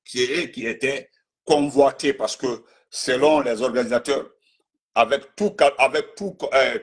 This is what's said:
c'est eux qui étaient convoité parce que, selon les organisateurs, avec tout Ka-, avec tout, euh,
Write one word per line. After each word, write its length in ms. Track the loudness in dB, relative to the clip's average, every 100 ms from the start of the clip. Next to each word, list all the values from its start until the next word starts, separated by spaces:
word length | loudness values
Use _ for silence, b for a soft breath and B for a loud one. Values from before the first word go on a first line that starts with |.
| -8
c'est 380 | -4 -2 -2
eux 40 | -6
qui 180 | -8 -10
étaient 440 | -4 -4 -6 -10 _ _ _ 0
convoité 680 | 0 2 4 2 2 -2
parce 220 | -2 -4 -4
que, 280 | -6 -6 _ b b
selon 520 | -8 -4 2 4 4
les 200 | 0 -2
organisateurs, 680 | -2 -2 0 -2 -2 -4 -6 _ _ _ _ _ _ 0
avec 400 | 2 0 -4 -4
tout 160 | -2
Ka-, 220 | 2 2 4
avec 380 | 0 0 -6 -8
tout, 220 | -12 -8 -2
euh, 260 | 2 2 -2